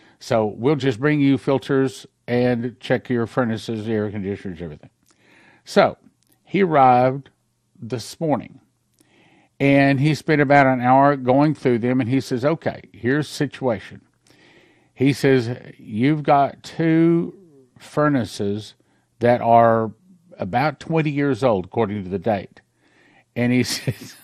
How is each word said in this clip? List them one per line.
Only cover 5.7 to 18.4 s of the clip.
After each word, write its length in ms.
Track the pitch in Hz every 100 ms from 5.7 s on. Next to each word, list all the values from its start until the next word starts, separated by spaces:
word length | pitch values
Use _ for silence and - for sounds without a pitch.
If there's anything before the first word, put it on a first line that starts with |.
| 208 135 - _ _ _ _
he 180 | _ 180
arrived 720 | 185 151 131 123 131 139 - _ _ _ _ -
this 380 | 113 123 - -
morning, 400 | 165 127 - - _ _ _ _ _ _ _ _ _ -
and 400 | 139 139 139 135
he 140 | 151
spent 260 | 143 - 147
about 280 | 139 143 135
an 120 | 127
hour 360 | 123 131 143 139
going 400 | 127 131 151 143
through 240 | 135 120
them, 200 | 120 127
and 80 | 117
he 140 | 135
says, 240 | - 127 139
"Okay, 380 | 165 - - -
here's 340 | - 113 143 143
the 60 |
situation." 680 | - 143 - 127 101 - - _ _ _ _ _ _ _ _ _
He 180 | - 135
says, 460 | - 139 131 117 123 - -
"You've 420 | - 107 131 151
got 400 | 147 143 135 -
two 720 | - - 165 160 165 170 175 - 170 139 131 _
furnaces 960 | - - 147 139 104 -